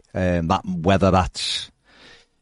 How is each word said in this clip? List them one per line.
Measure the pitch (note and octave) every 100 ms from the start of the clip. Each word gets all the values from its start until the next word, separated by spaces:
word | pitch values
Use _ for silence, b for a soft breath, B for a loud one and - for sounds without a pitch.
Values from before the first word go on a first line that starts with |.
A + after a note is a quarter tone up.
| _
Um, | G2 F#2 F2 E2
that, | F#2 -
whether | F2+ E2 F#2+ F#2+
that's | F#2 F2 - - - - _ b b b b b b